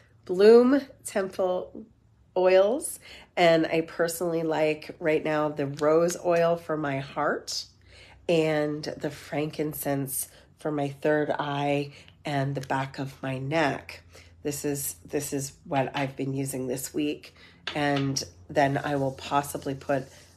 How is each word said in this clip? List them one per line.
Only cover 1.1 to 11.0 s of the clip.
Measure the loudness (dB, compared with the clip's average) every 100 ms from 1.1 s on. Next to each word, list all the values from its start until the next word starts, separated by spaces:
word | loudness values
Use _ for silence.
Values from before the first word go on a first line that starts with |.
| -6 -4 -2 -2 -2 -6 -14 -18 _ _ _ _ 0
oils. | 6 6 6 2 -4 -10 -16 -20 -8 4
And | 6 6 4
I | 0
personally | -2 -2 -2 0 -2 -2
like | 0 2 0 0 -8 -4
right | 0 0
now | 0 0 0
the | -2 -4
rose | 0 2 4 2 0
oil | 0 2 2 0
for | -2 -4
my | -4 -4
heart | -6 -2 -2 -2 -6 -10 -12 _ -20 -20 -20 -10 0
and | 2 2 0 -2 -4
the | -8 -8 -8
frankincense | -10 -8 -6 -4 -4 -6 -4 -4 -4 -4 -6 -10 -14 -20 _
for | -6
my | -4 -4
third | -2